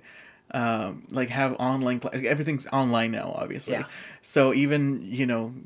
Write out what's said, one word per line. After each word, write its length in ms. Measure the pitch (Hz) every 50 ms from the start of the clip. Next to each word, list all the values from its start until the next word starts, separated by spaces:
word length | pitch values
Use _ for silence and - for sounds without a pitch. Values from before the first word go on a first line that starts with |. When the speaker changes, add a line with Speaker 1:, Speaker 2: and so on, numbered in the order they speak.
| - - - - - - - _ _ -
Speaker 1:
um, 520 | - 127 117 117 113 110 104 98 - - - -
like, 180 | - 131 127 120
have 260 | 120 139 135 127 127 -
online 400 | 123 127 135 135 131 123 123 123
cla-, 120 | - - -
everything's 540 | 127 131 113 143 151 147 160 147 131 -
online 440 | - - 131 131 123 117 113 113 113
now, 220 | 110 - - - -
obviously. 380 | - - - - - - - 123
Speaker 2:
Yeah. 120 | 117 - - - - - - - -
Speaker 1:
So 320 | - - - 147 135 135 117
even, 480 | 135 143 143 147 147 143 139 135 - -
you 220 | 98 120 127 135
know, 280 | 123 117 113 113 117 127 131 -